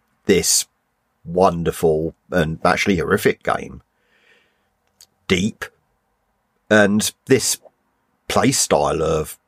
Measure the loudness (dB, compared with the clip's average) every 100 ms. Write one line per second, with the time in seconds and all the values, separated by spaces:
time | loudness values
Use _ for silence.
0 | _ _ 0 0 2 -2 -4 _ _ _
1 | _ _ -6 0 2 2 -4 -2 0 0
2 | -4 -8 _ -2 -2 -2 0 0 0 -2
3 | 0 0 0 -2 -4 -6 -8 -18 _ _
4 | _ _ _ _ _ _ _ _ _ _
5 | -20 _ -4 -2 -2 -6 -16 _ _ _
6 | _ _ _ _ _ _ 0 4 4 2
7 | -2 -8 0 2 2 -6 -12 _ _ _
8 | _ _ -4 0 0 0 0 0 0 0
9 | 0 -2 -4 -12